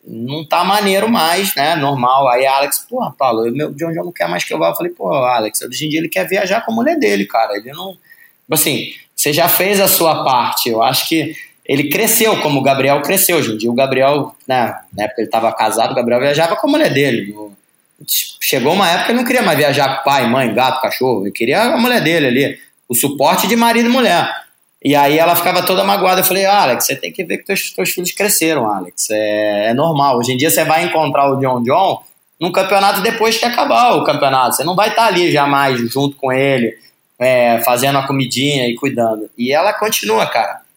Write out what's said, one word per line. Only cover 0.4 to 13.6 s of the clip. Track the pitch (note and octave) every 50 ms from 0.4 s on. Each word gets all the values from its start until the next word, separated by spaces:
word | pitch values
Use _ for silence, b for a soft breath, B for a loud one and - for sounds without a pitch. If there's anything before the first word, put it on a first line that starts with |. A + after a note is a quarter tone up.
| D#3+
tá | - - E3 F3+
maneiro | F#3 G3 G#3 G#3 G3+ F#3+ G3 G3+ A3
mais, | A#3 - D#3 D#3+ E3+ F3+ G3+ G3 -
né, | C#3 C#3 D3+ E3+
normal. | E3 C#3 C#3 C#3+ C3 B2 B2 C3 C3+ C#3 C3
Aí | A#2+ B2 C3
a | C3+ C3+
Alex, | C#3 C#3+ D3 C#3 - - -
pô, | A#3 B3+ A#3 E3 - _
Paulo, | C#3 C3 A2+ A2 A2+ A#2+ A#2+
meu | C#3+ D3+ D#3 D3
John | C#3 E3 E3 E3
John | E3+ F3
não | F3 F3
quer | - E3+ E3
mais | F3 F3 -
que | - -
eu | D#3
vá. | D#3+ E3+
Eu | -
falei, | - E3+ F3 F3
pô, | _ E3 E3 D#3+
Alex, | C#3+ B2+ B2 B2 A#2 A2 G#2+ - - -
hoje | B2 B2 C3 D3+
em | D3+
dia | D3 D#3+
ele | E3 E3
quer | - F#3 F#3
viajar | F3+ F#3 G3 G3+ F3+ F#3+ - -
com | - A3
a |
mulher | A3+ A#3 D4 F4 D#4+
dele, | B3+ G#2 G2+ - -
cara, | - - A#2 A2+ G#2+ G#2
ele | G#2 G#2+ B2 C#3
não, | D3+ F3+ G3 F#3
tipo | - _ _ - _ - - _ _ _ _ D#3
assim, | D3+ - - C#3 A2+ - - B B B B _
você | - - D3 C#3+
já | D#3+ E3 E3
fez | - - F3+ F#3+ G#3 G3
a | G3 F3+
sua | - - F3 D#3+ D3+ - -
parte, | C#3 C3 B2 A#2 - - - - B2
eu | A2+ A2 A#2
acho | B2 C3+ - - -
que | E3 D#3 C#3+ D3+ D#3 B B B B B _
ele | - C#3 C#3 C#3+ C#3+
cresceu, | C#3+ - A3 A3 - - A3+ A3 G#3 -
como | - D#3 C#3+ C3+
o | A#2+
Gabriel | C3 C#3 - B2+ C3+ C#3+ D3 D3
cresceu. | - F#3+ F#3+ - - F3 D#3+
Hoje | B2+ A2+ A2
em |
dia | G#2+